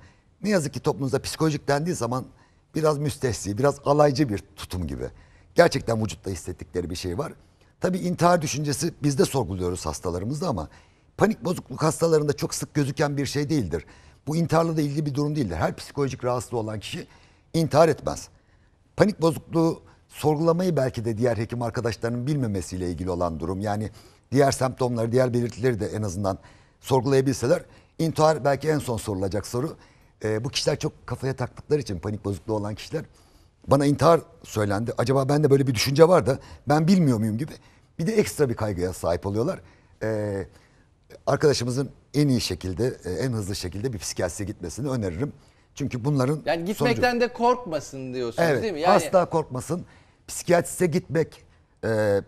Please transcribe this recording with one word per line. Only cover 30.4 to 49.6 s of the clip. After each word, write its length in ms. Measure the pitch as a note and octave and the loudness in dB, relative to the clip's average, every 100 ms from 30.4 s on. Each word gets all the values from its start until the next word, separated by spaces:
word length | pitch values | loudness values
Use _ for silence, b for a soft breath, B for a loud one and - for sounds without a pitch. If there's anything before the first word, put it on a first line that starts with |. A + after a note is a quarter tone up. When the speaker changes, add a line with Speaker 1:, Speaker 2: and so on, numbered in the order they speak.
Speaker 1:
bu 60 | B2 | -4
kişiler 300 | - - D3 | -4 -2 -2
çok 280 | - - - | -4 -8 -10
kafaya 280 | B2+ C3 C3 | -6 -4 -4
taktıkları 440 | B2 - - D3 | -6 -10 -2 -2
için 200 | B2+ F#2 | -2 -6
panik 260 | G2+ G#2 G2+ | -6 -6 -4
bozukluğu 280 | F#2+ - | -6 -4
olan 220 | G#2+ G2+ A2 | -4 -4 -8
kişiler, 300 | - - - b b b b b - | -10 -10 -10 b b b b b 2
"Bana 180 | C#3 C#3+ | 4 4
intihar 360 | C#3 D3+ E3 - - | 4 6 6 2 -18
söylendi. 480 | - G#2+ G#2 G2+ A#2+ - | -8 -2 0 0 -2 -2
Acaba 320 | A2+ C3+ C3+ | 0 2 2
bende 200 | D3 D3+ | 4 6
böyle 180 | C#3 C3+ | 6 4
bir 80 | A#2 | 0
düşünce 320 | - C#3 E3 | 0 4 6
var 180 | - G#2+ | 6 2
da 140 | C3+ B B B | -2 B B B
ben 180 | D3 D#3+ | 2 4
bilmiyor 300 | F#3+ D3+ A2+ | 4 4 2
muyum?" 200 | A2 A2 | 0 -2
gibi 140 | D#3 - b b b - | -6 -12 b b b -6
bir 80 | E3 | -2
de 60 | |
ekstra 360 | A3 - - C#3 | 0 0 2 0
bir 40 | A2+ | 0
kaygıya 380 | G#2+ F2+ F2+ | -4 -2 -4
sahip 320 | F2 F2 F2 G2 | -2 -2 -2 -2
oluyorlar. 340 | G2+ C#3 F#3+ - b b b | -2 -2 -4 -12 b b b
Ee, 440 | A2 G#2+ G#2 G2 F#2 b b b b _ _ - - | -6 -4 -4 -6 -8 b b b b _ _ -10 -2
arkadaşımızın 600 | D3 D#3 C3 A#2+ B2 C#3 - _ | 2 4 2 0 -2 -4 -8 _
en 140 | C#3 D3 | 2 4
iyi 140 | B2 | 4
şekilde, 520 | - F2 F#2 F2+ B2 - F2 | 0 -4 -4 -2 -2 -2 -6
e, 40 | |
en 200 | F#2 C3 | -4 -2
hızlı 240 | A2+ F#2+ G2+ | -2 -4 -6
şekilde 380 | F2+ F#2 C3 | -6 -6 -6
bir 40 | G#2 | -6
psikiyatriye 480 | - - F#2 - G2 | -8 -4 -4 -4 -8
gitmesini 420 | - F2 F#2 C#3+ | -8 -10 -8 -4
öneririm. 440 | C3 G2 D#2+ C#3 - b b b - | -2 -2 -2 -6 -8 b b b -8
Çünkü 300 | C#3 B2+ C#3 | -6 -4 0
bunların 340 | C#3+ B2+ D3+ B2 | 2 2 0 -2
Speaker 2:
Yani 200 | E3 E3+ | -2 -2
gitmekten 440 | G#3 A#3+ A3+ B3 | 0 0 2 2
Speaker 1:
sonucu 100 | A#3+ A#3+ | 2 -2
Speaker 2:
de 40 | |
korkmasın 800 | - A#3 B3 F#3+ D#3 - C3+ C3 | 0 0 0 -2 -6 -6 -10 -8
diyorsunuz 360 | B2+ A#2+ A2+ E3+ | -6 -4 0 2
Speaker 1:
Evet, 100 | C3 | 2
Speaker 2:
değil 100 | A3 | 0
mi? 60 | D#3 | 0
Yani 120 | E3+ G3 | 4 4
Speaker 1:
asla 340 | - F#3 E3+ | 6 4 4
korkmasın. 560 | E3 D3+ B2+ | 0 -2 -6